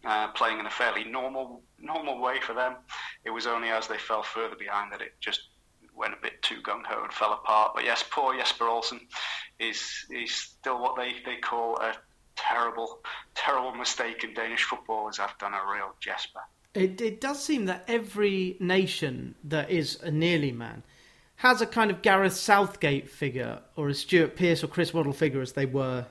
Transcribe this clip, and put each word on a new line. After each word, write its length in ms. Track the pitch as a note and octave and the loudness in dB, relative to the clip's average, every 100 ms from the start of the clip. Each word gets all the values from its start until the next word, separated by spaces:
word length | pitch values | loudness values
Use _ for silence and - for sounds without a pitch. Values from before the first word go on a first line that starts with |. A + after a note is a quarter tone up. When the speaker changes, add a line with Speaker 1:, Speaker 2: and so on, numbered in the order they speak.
| A#2 | 2
Speaker 1:
uh, 220 | G#2+ G#2+ | 0 0
playing 300 | - A#2+ A2 | 0 0 0
in 60 | G#2 | -6
a 40 | |
fairly 340 | - A#2+ G#2 | 0 0 0
normal, 580 | A2+ C3 C3 C3+ B2 A#2+ _ _ | -4 -6 -4 -6 -8 -12 _ _
normal 420 | D3+ D#3+ D3 B2 | -8 -6 -4 -2
way 180 | B2 C3 | -2 -2
for 140 | C3 | -4
them. 220 | C3 B2+ B2+ - - - - | -2 -2 -2 -12 -12 -12 -10
It 60 | A#2+ | -8
was 180 | A2+ A#2 | -4 -2
only 220 | A#2 A#2 | -2 0
as 180 | A2 A2 | -2 -2
they 100 | G#2+ | -6
fell 260 | - A2 | -2 -2
further 320 | G#2 A2 A2+ G#2+ | -2 -4 -4 -6
behind 360 | G2+ G2+ G#2 | -4 -2 -2
that 100 | G2+ | -8
it 120 | - _ | -12 _
just 200 | - G2+ - _ _ _ - - | -4 -4 -6 _ _ _ -20 -4
went 180 | A2 | -4
a 80 | G#2 | -2
bit 200 | - - | -8 -4
too 200 | - A2+ | -4 -4
gung-ho 420 | A2+ G#2 A#2 A2 | -4 -4 -4 -4
and 100 | G#2+ | -4
fell 200 | - G#2+ | 0 2
apart. 400 | G#2+ - G#2+ G#2+ - | 2 4 6 6 2
But 100 | A#2+ | 2
yes, 180 | A#2 - | 0 0
poor 260 | - C3+ C3 | 0 2 2
Jesper 320 | A#2+ - A#2 | 0 2 0
Olsen 340 | A#2 A2+ - - - - - - _ | 0 -2 -6 -12 -8 -6 -8 -10 _
is, 460 | A2+ G#2 - - - | -4 -2 -6 -8 -8
is 220 | A#2+ A#2 | -8 -4
still 500 | - - - C3+ B2 | -6 -6 -8 -4 0
what 160 | B2 B2+ | 0 0
they, 180 | B2 B2 B2+ | -4 -4 -6
they 120 | A#2+ | -6
call 400 | A#2+ A#2 A#2 A#2 | -2 -2 -2 0
a 160 | A2+ A2 _ _ _ - | -2 -4 _ _ _ -6
terrible, 640 | - A#2+ A#2 A2+ A#2 - - - - - | -2 2 0 -2 -8 -8 -12 -12 -12 -4
terrible 400 | - C3+ B2+ A#2+ | 2 2 0 -4
mistake, 480 | B2 - A#2 A2+ | -4 -2 -4 -4
and 120 | A2+ G#2+ | -6 -4
Danish 280 | A2+ A#2 | -4 -2
footballers 540 | - B2 - A2 G#2+ G#2 | -2 -2 -4 -4 -4 -4
have 200 | G2+ - | -4 -4
done 140 | G2+ | -4
a 80 | G2+ F#2+ | -2 -2
real 220 | G2+ G2 - | -2 -4 -8
Jesper. 420 | - F2+ - - - _ _ | -8 -6 -8 -12 -18 _ _
Speaker 2:
It, 280 | G#3 F#3+ F#3+ | 0 0 2
it 180 | A#3 A3 | -4 -2
does 240 | C4+ C#4+ | -6 -4
seem 220 | - D4 F#3+ | -2 0 0
that 180 | F3+ - | -4 -2
every 680 | A#3 G#3 G3+ G#3 F#3+ F#3 F3+ | -2 -2 2 2 4 0 -2
nation 760 | F3+ F#3+ F#3 - D3 B2+ B2+ - | 2 4 4 0 -2 -4 -8 -12
that 260 | D3 D#3 - | -4 -2 2
is 320 | F3+ C#3 - | 0 0 -4
a 80 | E3+ | -2
nearly 440 | D3+ E3 E3+ C#3+ | 2 4 4 2
man 300 | A#2 A2+ A2 - - - - _ _ | -2 -8 -12 -16 -20 -20 -20 _ _
has 240 | B3+ B3+ | 6 6
a 60 | A3+ | 4
kind 260 | A#3+ G#3+ | 4 4
of 100 | G3 | 4
Gareth 320 | G#3+ F#3+ F#3+ | 6 6 6
Southgate 760 | F#3 - G3+ G3 - D3+ C#3 C#3+ | 2 6 6 6 2 2 2 -2
figure, 500 | - C#3+ B2 A#2 A2 - - | -4 -4 -2 -6 -8 -12 -4
or 140 | C#3+ | -2
a 40 | |
Stuart 440 | C#3+ - F3+ D#3 - | -2 4 6 6 4
Pearce 260 | F3+ E3 | 4 4
or 40 | D3+ | 2
Chris 260 | - E3 | 0 0
Waddle 180 | E3 C#3+ | 2 0
figure, 300 | C3+ D#3 C3+ | 2 2 2
as 100 | B2+ | -4
they 120 | - C3+ | -2 0
were 400 | C3 C3 B2+ A#2+ | 0 0 -2 -6